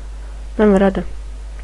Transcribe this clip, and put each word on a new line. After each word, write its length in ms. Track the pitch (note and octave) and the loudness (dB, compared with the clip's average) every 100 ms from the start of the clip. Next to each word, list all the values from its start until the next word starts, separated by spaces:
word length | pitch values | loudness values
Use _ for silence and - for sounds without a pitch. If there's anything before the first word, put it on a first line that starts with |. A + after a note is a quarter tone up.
| - - - - - - | -12 -12 -12 -12 -10 2
Damy 200 | G#3+ F#3+ | 6 6
radę. 240 | G3 F#3+ F3 - - - - - | 6 2 -4 -8 -10 -12 -12 -12